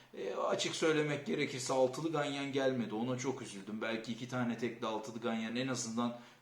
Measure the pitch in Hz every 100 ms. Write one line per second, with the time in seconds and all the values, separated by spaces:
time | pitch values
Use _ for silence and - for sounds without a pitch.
0 | - - - - - - 175 - 165 156
1 | 151 139 - 196 139 135 - 135 127 123
2 | 160 151 143 139 139 135 131 127 104 107
3 | 120 123 139 127 107 101 95 107 113 113
4 | 117 113 123 127 120 113 123 - 113 107
5 | 104 117 117 113 110 117 135 123 113 113
6 | 120 120 - -